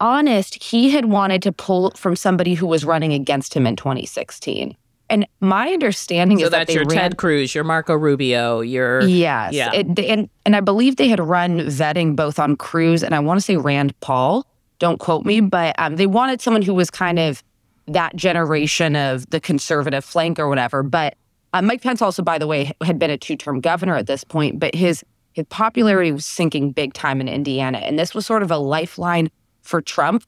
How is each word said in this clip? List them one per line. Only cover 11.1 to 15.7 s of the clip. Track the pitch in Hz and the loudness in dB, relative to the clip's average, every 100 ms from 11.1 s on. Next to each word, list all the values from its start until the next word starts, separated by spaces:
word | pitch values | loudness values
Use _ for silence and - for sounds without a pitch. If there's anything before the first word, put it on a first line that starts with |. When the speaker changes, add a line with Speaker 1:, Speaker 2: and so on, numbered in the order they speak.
| 220 | 2
Speaker 1:
run | 160 175 180 170 | 2 0 2 0
vetting | 143 135 151 156 160 143 | -2 -2 0 0 0 0
both | 151 151 | 0 0
on | 147 147 | 0 0
Cruz | - 165 165 165 | -2 0 2 2
and | - 151 | 2 0
I | |
wanna | 147 185 | 2 0
say | 196 185 | 0 0
Rand | 139 143 139 - | 0 0 0 -4
Paul. | - 131 127 208 277 _ _ - | -4 0 2 0 -4 _ _ -4
Don't | 175 165 | -2 -2
quote | - 160 - | -2 -2 2
me, | 214 | 2
but, | 202 190 165 | 2 2 0